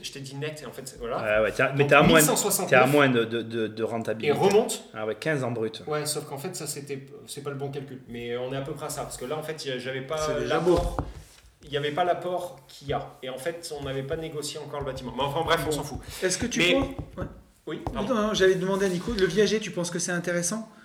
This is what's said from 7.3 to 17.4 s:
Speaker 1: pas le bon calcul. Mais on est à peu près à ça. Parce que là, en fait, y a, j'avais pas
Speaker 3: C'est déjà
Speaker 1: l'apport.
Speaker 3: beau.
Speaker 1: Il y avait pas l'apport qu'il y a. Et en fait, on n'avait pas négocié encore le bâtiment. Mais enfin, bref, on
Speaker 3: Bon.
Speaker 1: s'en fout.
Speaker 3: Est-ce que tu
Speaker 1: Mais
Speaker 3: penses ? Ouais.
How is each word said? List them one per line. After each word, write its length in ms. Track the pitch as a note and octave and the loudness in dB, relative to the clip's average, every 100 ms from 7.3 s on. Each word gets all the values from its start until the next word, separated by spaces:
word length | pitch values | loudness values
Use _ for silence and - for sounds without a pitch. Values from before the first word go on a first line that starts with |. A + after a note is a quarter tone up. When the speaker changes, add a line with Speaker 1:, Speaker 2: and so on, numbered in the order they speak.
| - | -10
Speaker 1:
pas 100 | C#3 | -8
le 40 | C3+ | -6
bon 140 | C#3 | -6
calcul. 320 | C#3+ - B2+ - | -8 -10 -14 -12
Mais 260 | A#2+ A#2+ A#2+ | -10 -6 -6
on 160 | B2+ | -4
est 60 | C3+ | -6
à 40 | |
peu 120 | C#3+ | -6
près 140 | D3+ D3+ | -8 -8
à 20 | |
ça. 140 | C#3+ | -8
Parce 120 | B2+ - | -8 -8
que 80 | |
là, 140 | B2+ D#3 | -6 -6
en 60 | |
fait, 220 | D#3 D#3 C#3 | -6 -8 -6
y 60 | |
a, 60 | B2+ | -6
j'avais 240 | B2 C3+ | -6 -6
pas 160 | C3 D#3 | -6 -4
Speaker 3:
C'est 240 | D3+ D3 | -2 -2
déjà 140 | C#3+ D#3 | 0 2
Speaker 1:
l'apport. 420 | E3+ - - - | 4 4 2 -4
Speaker 3:
beau. 60 | - - - - - _ | -6 -10 -20 -20 -20 _
Speaker 1:
Il 80 | D#3 | -6
y 60 | C#3+ | -4
avait 140 | D3 | -2
pas 120 | D3+ | 0
l'apport 540 | F3+ D#3+ F3 F3 F3 - - | 2 0 -2 -4 -6 -12 -20
qu'il 220 | - C#3+ | -12 -4
y 40 | |
a. 140 | A#2+ - - | -4 -6 -12
Et 60 | B2+ | -10
en 80 | B2+ | -6
fait, 360 | E3+ E3 - C#3+ | -6 -6 -8 -8
on 60 | C3+ | -6
n'avait 180 | C3+ | -6
pas 140 | C3+ D#3+ | -4 -4
négocié 420 | D#3+ C#3+ D3 D#3 | -6 -6 -8 -8
encore 220 | C#3+ D3 | -8 -6
le 40 | C#3 | -6
bâtiment. 260 | B2+ B2 A#2 | -6 -8 -4
Mais 80 | |
enfin, 200 | C#3+ D#3+ D#3+ | -2 0 2
bref, 160 | E3 | 2
on 20 | D3+ | 2
Speaker 3:
Bon. 40 | |
Speaker 1:
s'en 120 | D3 | -2
fout. 160 | - B2 - - | -4 -10 -12 -4
Speaker 3:
Est-ce 160 | F#3 - | -2 0
que 100 | A#3+ | -2
tu 120 | - | 2
Speaker 1:
Mais 140 | F3 | 4
Speaker 3:
penses ? 140 | C4+ C4+ - - - | 4 2 -4 -12 -10
Ouais. 80 | - - | -10 -12